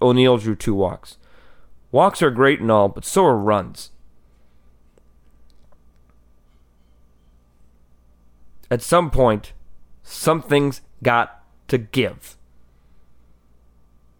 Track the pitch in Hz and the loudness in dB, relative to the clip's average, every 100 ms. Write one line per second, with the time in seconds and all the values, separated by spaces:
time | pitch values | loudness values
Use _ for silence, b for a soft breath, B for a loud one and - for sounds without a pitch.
0 | 123 127 127 123 110 101 - 98 92 98 | 2 4 4 2 -2 -6 -4 -2 -2 -4
1 | - - b b b b b b - 127 | -16 -20 b b b b b b -4 2
2 | 190 - 156 120 135 151 113 107 101 - | 2 2 0 2 2 2 2 2 2 -2
3 | - 190 175 113 101 104 101 - - - | -4 2 2 2 0 -2 -2 -14 -20 -20
4 | - - _ _ _ _ _ _ _ _ | -20 -20 _ _ _ _ _ _ _ _
5 | _ _ _ - - - - - _ _ | _ _ _ -20 -20 -20 -20 -20 _ _
6 | _ _ _ _ _ _ _ _ _ _ | _ _ _ _ _ _ _ _ _ _
7 | _ _ _ _ _ _ - _ _ _ | _ _ _ _ _ _ -20 _ _ _
8 | _ _ _ _ - - - 120 - 175 | _ _ _ _ -20 -16 -6 -6 0 0
9 | 160 - 123 104 - - - - - - | 0 0 2 0 -6 -20 -20 -20 -20 -20
10 | - - 156 160 - 143 143 - - - | -18 -6 -2 -2 0 0 0 -4 -16 -6
11 | 123 120 - - _ _ - 127 110 131 | 0 0 0 -8 _ _ -4 -4 -4 -4
12 | 101 - - - _ - - _ _ - | -4 -6 -20 -20 _ -20 -20 _ _ -20
13 | - - - _ _ _ _ _ _ _ | -20 -20 -20 _ _ _ _ _ _ _
14 | _ | _